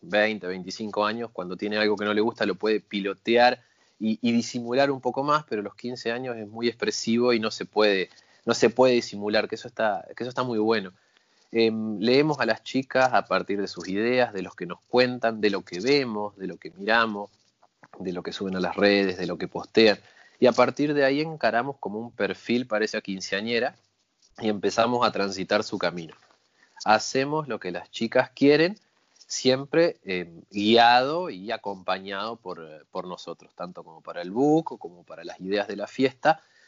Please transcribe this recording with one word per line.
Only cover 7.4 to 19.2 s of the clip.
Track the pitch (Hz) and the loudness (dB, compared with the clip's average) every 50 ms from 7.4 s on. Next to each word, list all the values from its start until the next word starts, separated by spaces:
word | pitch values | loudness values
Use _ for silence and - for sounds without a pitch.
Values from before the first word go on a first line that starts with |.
| 110 107 | 0 -4
se | - - 92 | -6 -8 -10
puede, | - - 107 107 104 98 95 87 - _ _ _ _ _ _ - | -4 2 4 4 4 4 2 0 -4 _ _ _ _ _ _ -2
no | 117 117 | -2 0
se | - 127 113 | 4 4 2
puede | - - 131 127 123 | 4 6 4 6 6
disimular, | 120 - - - 101 101 107 107 107 104 - | 4 0 -2 -8 -8 -4 0 0 0 0 -2
que | 110 | -6
eso | - - 120 | -10 -12 -10
está, | - - 110 107 98 90 - - - | -6 -2 -2 0 -2 -2 -6 -12 -12
que | - 117 | -10 -10
eso | 127 | -8
está | 127 127 127 | -4 -4 -4
muy | 127 117 107 | -2 0 0
bueno. | 107 113 113 107 98 92 - _ _ _ _ _ _ _ _ _ _ - | 2 2 2 0 0 -6 -14 _ _ _ _ _ _ _ _ _ _ -4
Em, | - 117 113 113 110 110 110 110 107 95 | 0 2 2 4 2 0 -4 -4 -4 -2
leemos | 107 117 127 139 151 156 147 127 | 2 4 4 4 4 4 2 0
a | 123 | 0
las | 113 110 - - | 0 -2 -2 -4
chicas | - - 131 131 - - 131 131 123 | -6 -4 -4 -4 -2 0 2 2 4
a | 120 101 - | 2 2 0
partir | - 92 92 85 - 101 101 | 2 0 -2 0 -2 -4 -4
de | 98 92 | -4 -4
sus | - 90 82 92 | -6 -10 -8 -6
ideas, | 95 101 113 120 127 127 120 117 104 | -4 -2 0 0 2 2 2 0 -2
de | 95 | -6
los | 92 90 - | -10 -10 -10
que | - 92 | -12 -10
nos | 87 87 - _ _ | -10 -10 -12 _ _
cuentan, | - 123 127 123 127 123 117 113 113 107 | 2 2 4 2 2 -2 -2 -2 -2 2
de | 104 104 | 0 0
lo | 98 92 90 | 0 0 -6
que | - 117 120 | -8 -8 -4
vemos, | 104 131 143 143 131 120 107 104 104 104 - 98 | 0 2 2 2 2 0 -4 -6 -6 -8 -8 -10
de | 95 90 | -10 -10
lo | 82 78 | -10 -10
que | - 80 | -14 -18
miramos, | 80 90 98 107 113 117 113 110 104 104 104 - _ _ _ _ _ _ _ _ _ _ _ - - - | -14 -8 -2 2 4 4 4 2 0 -6 -8 -12 _ _ _ _ _ _ _ _ _ _ _ -20 -16 -10
de | 92 92 87 | -8 -8 -6
lo | 90 82 | -6 -8
que | - - | -8 -8
suben | - 101 95 92 | -6 -6 -4 -4
a | 92 | -2
las | 90 87 - | -4 -4 0
redes, | 98 101 101 101 101 98 95 90 | 4 4 6 6 6 4 2 0
de | 92 | -2